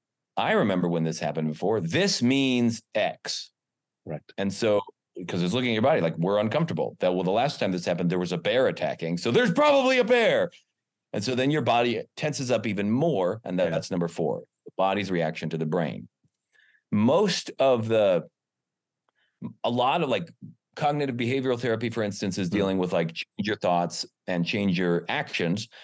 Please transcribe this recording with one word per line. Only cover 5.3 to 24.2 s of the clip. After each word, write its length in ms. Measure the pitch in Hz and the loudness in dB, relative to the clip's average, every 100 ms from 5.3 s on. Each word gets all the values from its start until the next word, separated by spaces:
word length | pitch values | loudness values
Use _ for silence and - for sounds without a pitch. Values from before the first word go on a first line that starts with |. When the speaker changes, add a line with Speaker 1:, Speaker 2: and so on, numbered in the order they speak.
| 90 | -2
Speaker 1:
it's 100 | 87 | 0
looking 160 | 120 127 | 0 0
at 40 | |
your 80 | 110 | 2
body, 180 | 131 151 | 2 2
like, 160 | 85 80 | 0 0
"We're 200 | 87 104 | 0 2
uncomfortable. 580 | 110 147 165 78 62 - | 2 0 0 -2 -4 -2
That, 140 | 92 | 0
well, 100 | 90 | 0
the 80 | 90 | 0
last 260 | 104 139 - | 2 0 0
time 140 | 104 | -2
this 120 | 92 | -2
happened, 260 | 87 87 87 | -2 0 0
there 100 | 90 | 0
was 120 | 87 | 0
a 60 | 87 | -2
bear 300 | 104 120 117 | 0 2 2
attacking. 500 | 87 76 67 82 87 | 0 -4 -4 -4 -4
So 140 | 117 | 0
there's 200 | 127 247 | 2 4
probably 460 | 170 294 277 262 254 | 4 4 4 4 4
a 60 | |
bear." 480 | 240 247 214 127 90 - _ _ _ _ _ | 4 4 4 4 0 -4 _ _ _ _ _
And 120 | 110 | -6
so 100 | 104 | -2
then 160 | 123 135 | 0 2
your 120 | 151 | 2
body 420 | 123 120 123 110 - - | 2 2 2 0 -6 -6
tenses 360 | 156 131 127 | -6 -4 0
up 120 | 117 | 0
even 260 | 110 98 101 | 0 -2 0
more. 480 | 120 165 117 90 113 | 2 2 2 0 -2
And 140 | - 92 | -4 0
that, 60 | |
Speaker 2:
Yeah. 60 | 87 | 0
Speaker 1:
that's 200 | 82 - | 0 -2
number 160 | 92 85 | -2 -2
four, 360 | - 78 53 - _ - | -2 -4 -4 -8 _ -12
the 60 | - | -2
body's 340 | 95 98 95 | 0 0 -2
reaction 380 | 90 78 80 80 | -2 -2 -4 -6
to 80 | 80 | -4
the 80 | 78 | -2
brain. 400 | 90 76 50 - _ _ _ _ _ _ _ - | -2 -2 -6 -14 _ _ _ _ _ _ _ -4
Most 580 | 107 113 165 202 - - - | 2 4 4 2 0 -4 0
of 300 | 135 120 110 | 2 4 2
the, 400 | 110 101 87 - _ _ _ _ _ _ _ _ _ _ - 120 117 | 2 4 2 0 _ _ _ _ _ _ _ _ _ _ -14 -14 -6
a 60 | 113 | -4
lot 320 | 120 127 170 | 0 0 0
of, 60 | 151 | 0
like, 220 | 107 85 - - - _ - | -2 -4 -14 -20 -20 _ -4
cognitive 400 | 147 147 139 120 | -2 0 -2 -2
behavioral 420 | 120 135 131 120 | -2 -2 -2 -2
therapy, 300 | 123 113 120 | -2 -2 -2
for 120 | 117 | -2
instance, 360 | 104 98 104 92 | -4 -2 -4 -2
is 100 | 90 | -2
Speaker 2:
Mm. 40 | |
Speaker 1:
dealing 260 | 101 98 95 | 0 0 0
with, 140 | 90 | 0
like, 160 | 90 85 | 0 -2
change 380 | - - - 101 | -6 -12 -6 -4
your 80 | 104 | -2
thoughts 500 | 90 87 85 - - _ | 0 2 0 -4 -10 _